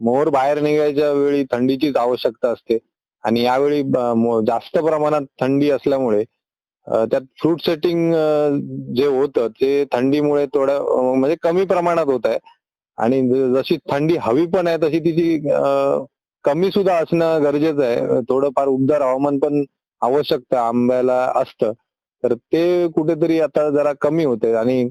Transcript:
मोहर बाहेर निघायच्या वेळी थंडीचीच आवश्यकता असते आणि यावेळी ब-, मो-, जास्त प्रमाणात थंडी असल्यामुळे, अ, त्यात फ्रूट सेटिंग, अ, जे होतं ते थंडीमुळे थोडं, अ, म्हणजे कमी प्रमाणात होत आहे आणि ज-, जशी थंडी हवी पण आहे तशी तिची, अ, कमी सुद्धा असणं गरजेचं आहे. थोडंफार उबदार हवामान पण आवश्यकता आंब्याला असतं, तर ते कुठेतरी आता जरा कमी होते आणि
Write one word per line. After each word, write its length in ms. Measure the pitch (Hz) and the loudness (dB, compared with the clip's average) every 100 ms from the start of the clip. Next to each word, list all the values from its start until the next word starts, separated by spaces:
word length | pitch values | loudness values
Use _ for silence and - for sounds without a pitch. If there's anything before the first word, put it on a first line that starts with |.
मोहर 280 | 113 127 156 | -2 0 0
बाहेर 320 | 139 135 147 | 0 0 0
निघायच्या 500 | 147 151 151 143 147 | 0 0 0 0 0
वेळी 320 | 143 143 143 | 0 0 0
थंडीचीच 520 | 135 120 127 135 151 131 | -2 -2 -2 0 -2 0
आवश्यकता 540 | 120 123 127 113 123 | 0 -2 -4 -4 -4
असते 280 | 113 _ 113 - _ _ _ | -4 _ -4 -4 _ _ _
आणि 180 | 110 117 | -4 0
यावेळी 400 | 120 127 143 147 | 0 0 0 0
ब-, 160 | 139 135 | -2 -2
मो-, 480 | 120 117 117 113 107 | 0 0 0 0 0
जास्त 320 | 117 - 175 | -2 -2 -2
प्रमाणात 440 | 160 156 151 151 135 - | 0 0 0 -2 -4 -6
थंडी 280 | 131 139 147 | -2 0 0
असल्यामुळे, 540 | 135 - 135 127 104 113 _ _ _ _ _ - | 0 0 0 0 0 -2 _ _ _ _ _ -6
अ, 180 | 110 110 | -2 0
त्यात 160 | 135 | -2
फ्रूट 400 | 131 - 151 165 | -4 -4 -2 0
सेटिंग, 520 | - 160 175 170 165 | -2 -2 -2 0 0
अ, 360 | 165 156 151 147 143 135 135 135 120 | 0 0 0 0 -2 -6 -10 -6 -2
जे 100 | 143 | 0
होतं 420 | 131 143 135 113 | 0 0 0 -2
ते 380 | 110 135 139 139 | -2 -2 0 0
थंडीमुळे 600 | 123 131 147 147 147 143 | 0 0 2 0 0 0
थोडं, 280 | 143 135 | 0 0
अ, 400 | 143 143 127 127 | -2 0 0 0
म्हणजे 220 | 131 135 165 | 0 0 0
कमी 240 | 170 175 190 | 0 0 0
प्रमाणात 400 | 180 175 170 151 | 0 0 0 0
होत 200 | 127 113 | 0 0
आहे 140 | 117 - _ _ _ _ - | -4 -6 _ _ _ _ -4
आणि 320 | 113 131 127 | 0 2 2
ज-, 260 | 131 131 131 | 0 2 0
जशी 220 | 131 160 - | 0 -4 -2
थंडी 260 | 139 156 170 | -2 0 0
हवी 240 | 104 123 170 | 0 0 0
पण 220 | 185 170 | 0 0
आहे 100 | 165 | 0
तशी 220 | 160 160 | 0 0
तिची, 500 | 160 160 165 160 147 | 0 0 0 -2 0
अ, 480 | 147 139 139 139 143 135 _ _ _ | 0 0 0 0 -2 -4 _ _ _
कमी 280 | - 147 190 | -2 0 0
सुद्धा 240 | 202 190 175 | 0 0 0
असणं 480 | 156 170 165 160 | 0 0 2 2
गरजेचं 400 | 147 143 160 143 | 2 0 0 0
आहे. 380 | 127 123 - 131 | 0 0 0 -2
थोडंफार 460 | 117 131 143 131 139 | 0 0 0 0 0
उबदार 340 | 131 135 147 | 0 2 2
हवामान 380 | 131 131 143 143 | 0 0 0 0
पण 240 | 151 147 139 _ _ _ | 0 0 -4 _ _ _
आवश्यकता 680 | 117 139 147 147 127 131 117 | 0 0 0 -4 -2 -2 0
आंब्याला 640 | 120 120 127 127 127 127 123 | 0 2 2 2 0 0 -2
असतं, 360 | 131 - 113 113 _ _ _ _ | -4 -2 -4 -4 _ _ _ _
तर 100 | 120 | -2
ते 540 | 120 - 160 170 180 175 | -2 -2 0 2 2 0
कुठेतरी 520 | 165 156 160 165 165 | 0 0 0 0 2
आता 300 | 151 - 151 | 0 0 0
जरा 240 | 143 147 139 | 2 0 0
कमी 240 | 147 160 151 | 0 2 0
होते 280 | 117 113 | 0 0
आणि 360 | 113 117 127 123 | 0 0 0 -2